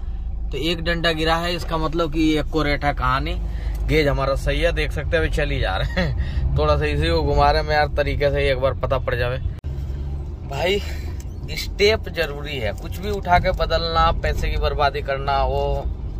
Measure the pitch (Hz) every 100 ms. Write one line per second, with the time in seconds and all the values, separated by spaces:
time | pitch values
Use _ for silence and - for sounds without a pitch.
0 | - - - - - 139 160 175 165 170
1 | 165 160 160 165 175 170 - 165 156 165
2 | 160 156 156 151 139 156 143 139 147 143
3 | 127 135 156 180 - - - - 127 151
4 | 143 135 135 135 147 143 170 156 147 156
5 | 139 165 156 - 147 135 107 95 120 190
6 | 165 - - - 127 135 151 147 151 147
7 | 160 165 143 143 143 156 151 151 147 147
8 | 139 139 143 143 139 127 135 - 127 127
9 | 123 123 123 131 - - - - - -
10 | - - - - - 139 175 202 - -
11 | - - - - - 151 - - 208 220
12 | 185 165 151 143 147 135 104 - - -
13 | 202 202 180 175 185 180 165 165 165 165
14 | 165 165 156 143 156 151 147 143 143 147
15 | 135 135 139 139 131 139 143 139 - -
16 | -